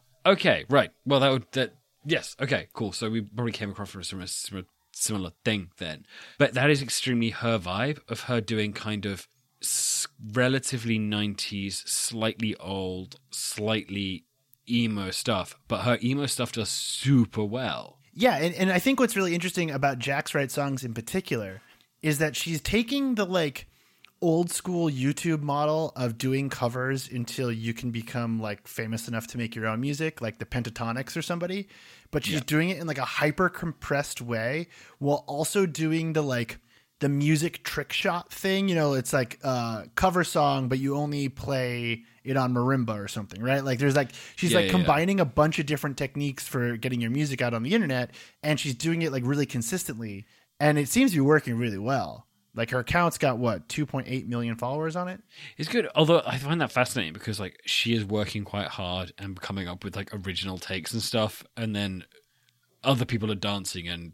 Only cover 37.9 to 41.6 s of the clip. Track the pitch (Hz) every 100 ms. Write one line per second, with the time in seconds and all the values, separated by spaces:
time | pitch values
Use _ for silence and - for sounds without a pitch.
37.9 | - 196 175 - - 190 190 196 165 147
38.9 | 135 120 143 123 - 139 123 117 110 -
39.9 | - 185 180 165 165 143 139 127 131 135
40.9 | 143 147 143 139 135 - 131